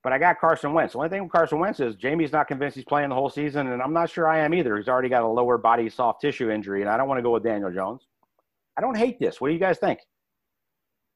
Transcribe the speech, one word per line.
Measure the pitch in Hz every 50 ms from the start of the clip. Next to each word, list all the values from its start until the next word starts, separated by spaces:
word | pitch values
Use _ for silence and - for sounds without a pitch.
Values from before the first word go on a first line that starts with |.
But | - 127
I | 131 139
got | 165 175 170 -
Carson | - 160 160 - - 143 151
Wentz. | 165 139 117
The | - 120
only | 147 165
thing | 190 196
with | 196 165
Carson | - 175 165 - 156 151
Wentz | 175 147 - -
is | 139 117 107
Jamie's | - - 135 151 170 160 139
not | 147 151 143
convinced | - 147 131 143 143 127
he's | 135 120
playing | - 147 147 143 139
the | 135
whole | 127 139 135
season, | - 143 147 151 135 147 139 127
and | 123 123
I'm | 127 147 156
not | 170 170 160
sure | - 175 170 156
I | 160 160
am | 151 151
either. | 165 180 156 120 104
He's | 104 104
already | 131 127 127 127 123
got | 127 123
a | 117
lower | 113 110 120 123 123 123
body | 117 107 113 117 117 117 110
soft | - - 127 117 113 -
tissue | - 147 127 - 127 110
injury, | 107 107 98 98 98 98
and | 101 104
I | 107 117
don't | 135 139
wanna | 139 127
go | 120 120
with | 117 110
Daniel | 101 117 107 104 101 95
Jones. | 87 95 95 98 120 131 _ _ _ _ _ _ _ _ _ _ _ _ _ _ _
I | -
don't | 190 254 247 214
hate | 233 262 240 -
this. | 131 95 - -
What | 127 143
do | 165
you | 165
guys | 190 185 165 -
think? | - 180 123 - _ _ _ _ _ _ _ _ _ _ _ _ _ _ _ _ _ _ _ _ _ _ _